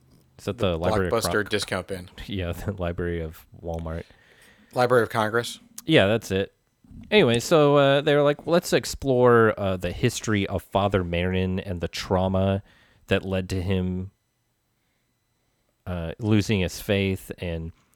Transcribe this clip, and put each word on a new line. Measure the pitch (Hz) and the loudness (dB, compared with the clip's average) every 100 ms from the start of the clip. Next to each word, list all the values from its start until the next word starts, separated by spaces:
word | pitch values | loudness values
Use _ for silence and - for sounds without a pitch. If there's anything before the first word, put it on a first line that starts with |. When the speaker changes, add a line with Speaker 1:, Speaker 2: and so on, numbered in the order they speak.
| _ _ _ _ | _ _ _ _
Speaker 1:
Is | - | -10
that | - | -4
Speaker 2:
the | 95 | -2
Speaker 1:
the | 82 | -2
Library | 90 107 90 | 0 0 0
of | |
Speaker 2:
Blockbuster | 113 87 | -2 0
Speaker 1:
Cro- | 101 | -2
Speaker 2:
discount | 104 104 - 95 87 | -2 -4 -4 -6 -8
bin. | 92 90 - | -12 -14 -16
Speaker 1:
<laughs> | - | -10
Yeah, | 101 87 | -6 -6
the | 87 107 | -6 -8
Library | 90 87 87 87 85 | -6 -6 -4 -6 -6
of | 80 80 _ - | -8 -12 _ -14
Walmart. | 85 85 80 82 - _ _ _ _ _ _ | -10 -8 -8 -10 -12 _ _ _ _ _ _
Speaker 2:
Library | 131 123 123 | -2 4 4
of | 107 | 2
Congress? | 117 107 117 113 - _ - - | 0 0 0 -2 -10 _ -12 2
Speaker 1:
Yeah, | 156 98 | 4 4
that's | 113 - | 2 -2
it. | 95 98 _ _ _ - - - | -2 -4 _ _ _ -20 -16 0
Anyway, | 214 135 117 | 4 4 2
so, | - 165 143 143 | 2 4 6 6
uh, | 139 139 | 4 2
they | 151 | 2
were | 147 | 2
like, | 147 147 151 | 2 0 0
"Let's | 175 - | 0 2
explore, | 151 - - 135 123 123 117 110 - | -2 -2 -6 0 4 6 8 6 2
uh, | 98 92 | -2 -2
the | 90 | -4
history | - 123 - - 104 95 | -2 -2 -2 0 0 0
of | 98 | -4
Father | - 98 101 101 | -2 0 2 0
Merrin | 87 85 92 92 92 92 | 0 -2 0 0 0 -2
and | 98 87 | -6 -6
the | 85 | -6
trauma | - - 92 95 95 98 98 - _ _ _ - | -6 -2 0 2 0 0 0 -4 _ _ _ -4
that | 95 | -2
led | 95 95 92 | -2 -4 -4
to | 95 | -4
him, | 90 92 92 92 95 _ _ _ _ _ _ _ _ _ _ _ _ _ _ _ _ _ - | -2 -2 -2 -6 -10 _ _ _ _ _ _ _ _ _ _ _ _ _ _ _ _ _ -10
uh, | 87 82 - | -8 -8 -4
losing | 107 107 95 101 | 0 2 2 0
his | 85 - | -2 -4
faith | - 98 98 95 - - | -2 0 0 -2 -8 -10
and | 90 82 82 - _ | -8 -6 -8 -14 _